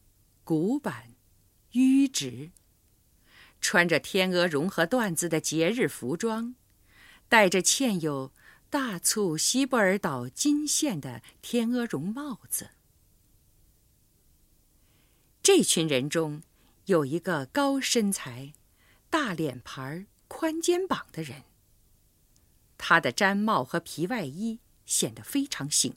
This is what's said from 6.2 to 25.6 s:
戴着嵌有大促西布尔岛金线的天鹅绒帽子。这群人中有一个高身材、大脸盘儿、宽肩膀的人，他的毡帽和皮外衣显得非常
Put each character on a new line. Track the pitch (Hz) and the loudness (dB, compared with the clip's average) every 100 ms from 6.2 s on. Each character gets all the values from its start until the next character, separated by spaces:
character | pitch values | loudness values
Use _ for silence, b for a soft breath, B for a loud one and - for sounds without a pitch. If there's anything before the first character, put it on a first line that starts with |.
| 226 220 233 - _ _ b b b b - | -4 -4 -8 -12 _ _ b b b b 4
戴 | 226 190 | 6 6
着 | 185 | 4
嵌 | - - 262 185 | 2 2 0 0
有 | 151 139 135 _ b b - | -2 -4 -8 _ b b -6
大 | 294 254 175 | -4 -4 -2
促 | - 220 190 156 | -2 0 0 0
西 | - 254 277 | 0 0 2
布 | |
尔 | 240 190 202 | 4 4 2
岛 | 175 127 123 | -2 -4 -8
金 | - 294 294 294 | -2 0 2 0
线 | - 302 160 | -2 -2 -4
的 | 131 117 b b | -6 -12 b b
天 | - 240 233 | -4 -2 0
鹅 | 247 | -2
绒 | 233 135 180 | -2 -4 -4
帽 | 240 294 214 - | -6 -8 -10 -8
子。 | - - _ _ _ _ _ _ _ _ _ _ _ _ _ _ _ _ _ _ _ _ _ _ _ _ _ _ _ | -10 -10 _ _ _ _ _ _ _ _ _ _ _ _ _ _ _ _ _ _ _ _ _ _ _ _ _ _ _
这 | - 370 | 6 6
群 | 190 175 160 | 6 2 2
人 | 131 147 | 2 0
中 | 165 156 147 - _ _ _ | -2 -2 -6 -14 _ _ _
有 | - 175 | 0 2
一 | 135 165 | 2 -2
个 | 190 156 127 | -2 -4 -2
高 | 285 277 269 | 0 0 0
身 | - 233 202 | 0 0 0
材、 | 190 - 120 139 - _ _ _ _ - | -2 -8 -12 -14 -18 _ _ _ _ -6
大 | 320 247 | -2 -2
脸 | 160 151 123 | -2 -4 -6
盘 | - 139 | -12 -12
儿、 | 131 165 202 _ - | -10 -12 -14 _ -18
宽 | - 320 320 | -6 -4 -2
肩 | 349 349 381 | 0 0 0
膀 | - - | -4 -8
的 | - | -12
人， | 147 107 - _ _ _ _ _ _ _ _ _ _ _ _ - | -12 -12 -18 _ _ _ _ _ _ _ _ _ _ _ _ -6
他 | - 165 | 4 4
的 | 139 | 4
毡 | - 196 | 0 2
帽 | 202 214 175 | 2 2 0
和 | 131 170 | 0 -4
皮 | - - 175 | -6 -6 -4
外 | 240 | -4
衣 | 135 160 226 226 _ _ | -6 -6 -8 -8 _ _
显 | - - 143 | -6 -2 -2
得 | 110 | -6
非 | - 277 277 | -6 -4 -4
常 | - | -6